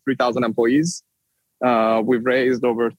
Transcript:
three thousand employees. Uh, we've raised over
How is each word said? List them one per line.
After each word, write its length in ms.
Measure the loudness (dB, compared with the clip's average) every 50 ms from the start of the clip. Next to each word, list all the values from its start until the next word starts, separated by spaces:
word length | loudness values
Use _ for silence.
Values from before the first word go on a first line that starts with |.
| _
three 120 | -4 -2
thousand 280 | 0 -2 -2 0 -2 -2
employees. 580 | -2 0 0 0 2 2 2 0 -2 -6 -10 -16 _ _ _ _ _ _ _ _ _ _ _ -2
Uh, 380 | 0 2 2 2 2 0 0 0
we've 200 | 0 0 0 0
raised 400 | 0 0 2 2 0 0 0 0
over 260 | -2 0 0 -2 -4 -2